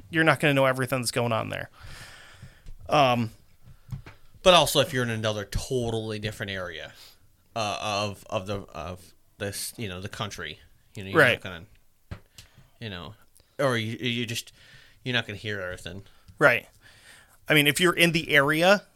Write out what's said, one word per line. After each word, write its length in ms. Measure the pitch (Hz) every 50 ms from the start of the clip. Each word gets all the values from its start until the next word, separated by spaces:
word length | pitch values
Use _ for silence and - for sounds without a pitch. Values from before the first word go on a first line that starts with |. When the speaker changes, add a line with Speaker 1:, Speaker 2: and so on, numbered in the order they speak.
| - -
Speaker 1:
you're 140 | - 160 160
not 160 | 160 143 127
gonna 140 | - 151 143
know 120 | 135 135
everything 340 | 131 127 131 131 120 139 131
that's 100 | 120 110
going 220 | - 123 120 120 113
on 160 | 110 110 104
there. 200 | 98 92 90 - - - - - - - - - - - - - - - - - - - - - - - -
Um, 440 | - 151 151 139 127 123 120 117 110 - - _ - - - - - - - _ - - - - - - - - - - - -
Speaker 2:
But 100 | 185 180
also, 260 | 170 147 135 - 151
if 140 | 127 - 127
you're 100 | 127 123
in 60 | 117
another 340 | 113 110 110 110 107 107 101
totally 760 | - - - - - 135 127 120 117 113 113 110 110 107 107
different 320 | 104 107 107 - 113 101 98
area, 400 | 95 90 87 82 76 73 73 - - - - - _ _ _ _ _ _ _ -
uh, 240 | 113 110 104 95 -
of, 420 | - 107 104 98 104 104 98 - - -
of 180 | - 107 92
the, 120 | 95 - 98 90 - -
of 280 | 80 76 85 90 87 - - - _ _ _ _ -
this, 340 | 107 101 98 - - - -
you 140 | - 120 98
know, 100 | 90 90
the 80 | 95
country, 520 | 98 - - 113 104 - - 87 76 76 - - _ _ _ _ _ -
you 80 | 110 95
know, 60 | 95
you're 100 | 98 156
Speaker 1:
Right. 140 | 143 123 110
Speaker 2:
not 80 | - - 101 90 82 85 - _ - _ _ _ _ _ -
gonna, 80 | - - - _ _ - - - _ - - _ _ -
you 100 | 120 110
know, 240 | 95 87 85 71 107 - _ _ _ _ _ _ _ -
or 180 | 143 135 123
you, 200 | 117 110 110 117
you 280 | - - 123 117 120 123
just, 280 | 107 117 - - - - - - - - - - - - _ -
you're 100 | 127 123
not 140 | 117 110
gonna 100 | - 104 92
hear 200 | - 107 104 101
everything. 440 | 92 90 90 90 - 85 87 98 - - - _ _ - - -
Speaker 1:
Right. 280 | 151 135 120 113 - - _ _ _ - - - - - - - - _ _ _ _ -
I 40 | 156
mean, 140 | 151 143
if 120 | 147 143 -
you're 120 | 180 175 170
in 160 | - 170 170 156
the 160 | 165 160 - 143
area, 500 | 147 139 143 151 156 170 185 202 196 - _ _